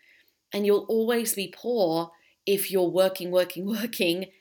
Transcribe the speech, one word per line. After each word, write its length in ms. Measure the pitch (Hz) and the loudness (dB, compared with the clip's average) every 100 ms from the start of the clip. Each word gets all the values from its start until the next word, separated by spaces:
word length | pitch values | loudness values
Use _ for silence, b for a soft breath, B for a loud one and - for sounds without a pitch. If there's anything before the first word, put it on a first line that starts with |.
| b b b b - | b b b b -10
And 120 | 202 | -2
you'll 220 | 208 202 202 | 2 2 2
always 460 | 226 220 233 220 | 0 2 0 -2
be 180 | 202 180 | -4 -6
poor 580 | - - 240 175 165 170 b b b - | -8 -4 0 2 0 -4 b b b -2
if 240 | 196 196 | 0 0
you're 180 | 185 175 | 0 2
working, 420 | 170 190 190 175 | 2 2 0 -2
working, 360 | 180 175 170 196 | 0 0 -4 -6
<laughs> 20 | |
working, 580 | 220 226 - 180 175 190 b | -4 -6 -2 0 0 -4 b